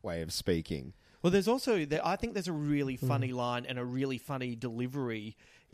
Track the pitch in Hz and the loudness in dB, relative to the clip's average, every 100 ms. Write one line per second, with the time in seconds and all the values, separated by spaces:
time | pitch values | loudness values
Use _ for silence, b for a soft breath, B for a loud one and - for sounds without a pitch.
0 | 101 85 80 - - 85 78 78 65 - | -4 -2 -2 -2 2 2 2 -4 -6 -14
1 | b b 175 196 190 254 262 208 147 151 | b b 4 4 4 2 4 2 2 0
2 | 165 190 233 208 175 156 147 147 135 127 | 2 0 -2 -4 -2 -2 2 2 2 0
3 | 127 120 127 123 120 123 123 127 123 127 | 2 2 2 0 0 0 -2 -4 -2 0
4 | 135 123 - 135 127 117 123 113 127 139 | 0 -2 -4 -4 -4 -4 -6 -2 -4 -2
5 | 123 110 107 - b b b | -4 -4 -8 -14 b b b